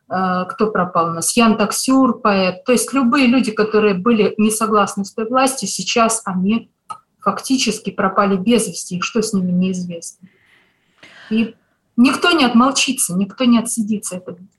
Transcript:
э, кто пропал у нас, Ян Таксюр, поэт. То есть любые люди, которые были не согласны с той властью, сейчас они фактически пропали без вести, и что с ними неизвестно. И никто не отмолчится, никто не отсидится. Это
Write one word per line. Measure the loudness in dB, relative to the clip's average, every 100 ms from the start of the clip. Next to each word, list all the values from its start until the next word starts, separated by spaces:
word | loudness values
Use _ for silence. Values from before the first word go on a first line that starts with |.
| -8
э, | -4 -2 -2 -4
кто | -2 -2
пропал | 0 -2 0 -2
у |
нас, | -2 -2 2
Ян | 4 4
Таксюр, | 0 -2 0 2 2 2
поэт. | 0 2 0 -2
То | 0
есть | 0 0
любые | 0 2 2 4
люди, | 2 0
которые | 0 0 2 2
были | 0 0 2 2 2
не | 0
согласны | 0 0 0 0 -2
с | -8
той | -6 -2
властью, | 0 0 -2 -8
сейчас | -6 -4 0 0 0
они | -4 -2 0 -2 -4 _ _ -18 _ _
фактически | -4 -4 -2 -2 0 -4 -8
пропали | -4 -2 0 0 0
без | 2 0 0
вести, | -8 -10 -6
и |
что | -4 -4
с | -2
ними | -2 0
неизвестно. | 0 0 -2 -8 -10 -14 -20 -20 _ _ _ _ _ _ _ -20 -20 -4
И | -2 -2 -6 _ _ _ 2
никто | 4 4 2
не | 4 4
отмолчится, | 4 2 2 -2 -2 -4 -2
никто | -4 0 2
не | 2
отсидится. | 2 -4 -4 -4 -6 -10
Это | -12 -16 -20